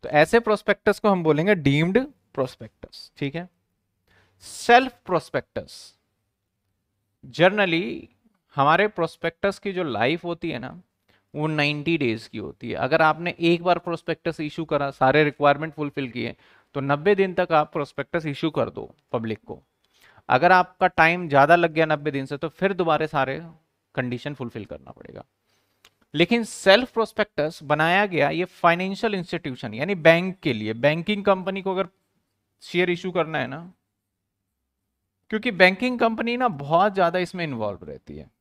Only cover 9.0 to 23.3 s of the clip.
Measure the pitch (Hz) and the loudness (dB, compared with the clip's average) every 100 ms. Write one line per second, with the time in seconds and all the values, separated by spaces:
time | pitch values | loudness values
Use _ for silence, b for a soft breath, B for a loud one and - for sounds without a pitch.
9 | 160 - 165 _ 196 196 202 180 165 104 | -6 -4 -8 _ -4 -4 -8 -4 -4 0
10 | 120 165 175 170 170 131 127 175 _ _ | 0 0 -6 -8 -8 -8 -10 -16 _ _
11 | _ _ _ 143 156 151 147 147 143 165 | _ _ _ -6 -4 0 -2 -2 -2 0
12 | 127 110 - 110 82 - 117 101 127 160 | 0 -2 -8 -12 -12 -12 -10 -6 -2 2
13 | 156 156 175 - 165 170 175 170 180 165 | 2 2 -6 -2 0 2 2 0 -2 -8
14 | - 156 170 156 151 - 160 147 139 - | -6 -6 -6 -6 -10 -8 -4 -2 -4 2
15 | 135 147 147 - 143 143 160 151 147 - | 4 4 2 4 2 2 -2 -8 -8 -6
16 | 131 120 117 - b b b 143 135 143 | -8 -6 -8 -10 b b b -6 -2 0
17 | 170 196 190 180 180 160 151 170 139 - | 2 4 2 0 2 2 2 -4 -6 -8
18 | 135 170 156 139 160 147 117 - - _ | -6 -4 -4 -4 -4 -2 -4 -6 -14 _
19 | _ 123 113 107 - - _ _ b b | _ -6 -4 -8 -10 -18 _ _ b b
20 | b b - 131 175 185 180 _ 185 - | b b 0 2 6 4 4 _ 0 4
21 | 160 175 175 139 147 175 170 156 156 151 | 4 2 2 4 6 6 4 0 0 0
22 | 147 139 135 143 160 - 190 185 165 151 | -2 -6 -8 -8 -10 -4 -4 0 0 0
23 | 156 147 131 | 0 -2 -2